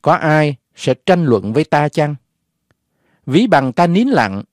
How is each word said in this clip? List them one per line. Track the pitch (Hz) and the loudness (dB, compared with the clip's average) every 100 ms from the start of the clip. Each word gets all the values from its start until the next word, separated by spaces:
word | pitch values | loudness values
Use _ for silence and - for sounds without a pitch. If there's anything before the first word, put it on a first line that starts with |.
Có | 151 | 0
ai | 170 160 156 151 139 _ - | 0 2 0 0 -4 _ -8
sẽ | - 127 - | -4 -4 0
tranh | 180 156 | 0 2
luận | 110 98 | 0 0
với | 120 | -4
ta | 156 147 147 | 0 0 0
chăng? | - 147 143 _ _ _ _ _ _ _ _ _ _ - | -2 -4 -6 _ _ _ _ _ _ _ _ _ _ -2
Ví | 143 240 | 0 2
bằng | 156 135 | 0 0
ta | 120 175 | 0 0
nín | 175 254 | 0 0
lặng | 202 107 98 - | 0 -2 -4 -12